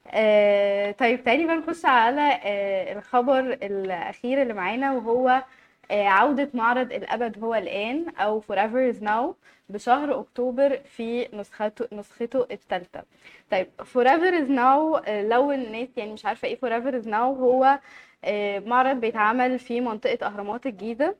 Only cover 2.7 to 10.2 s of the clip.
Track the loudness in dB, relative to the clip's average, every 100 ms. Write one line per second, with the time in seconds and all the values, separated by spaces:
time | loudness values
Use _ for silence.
2.7 | -2 -4 -10 -2 0 2 2 0 -4 -4
3.7 | -4 -4 -6 -8 -8 -2 0 0 -2 -4
4.7 | -2 -2 -2 0 0 4 2 0 _ _
5.7 | _ -4 0 4 4 4 2 -2 0 0
6.7 | 0 -2 -6 -6 -4 -4 -6 -4 -4 -4
7.7 | -6 -4 -6 -6 -4 -2 -2 -4 -2 0
8.7 | 0 0 -2 -2 -2 -2 -6 _ _ -14
9.7 | -6 0 0 2 -4